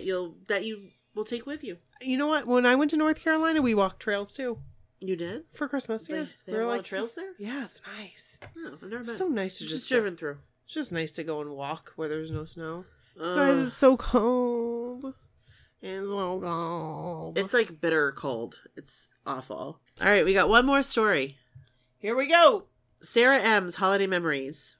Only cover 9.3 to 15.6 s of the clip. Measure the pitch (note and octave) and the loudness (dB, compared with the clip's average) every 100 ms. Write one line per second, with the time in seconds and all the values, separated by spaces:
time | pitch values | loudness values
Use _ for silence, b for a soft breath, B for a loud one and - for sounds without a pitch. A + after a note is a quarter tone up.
9.3 | A#3 F#3+ - D#3 D#3+ - B3+ G#3 E3+ D3+ | -2 -4 -6 -8 -6 0 0 0 -4 -8
10.3 | C#3+ _ _ _ D#4 C4 E3+ D#3 - D#3+ | -10 _ _ _ -8 -4 -4 -4 -6 -6
11.3 | D3+ D3 C#3 C#3 D#3+ - - D#3 D#3 D#3+ | -6 -8 -8 -8 -8 -10 -8 -6 -4 -6
12.3 | D#3 D#3+ E3+ D#3+ E3+ F#3 b b - E3 | -8 -10 -12 -10 -10 -14 b b -10 -2
13.3 | F3+ C#4 C4+ B3+ - B3+ C4 - A#3+ A3+ | 2 4 4 0 6 6 6 2 2 2
14.3 | B3+ B3 A#3+ A#3 A#3 A#3+ B3 C4+ - _ | 0 0 -2 -4 -4 -8 -8 -12 -14 _
15.3 | _ b b | _ b b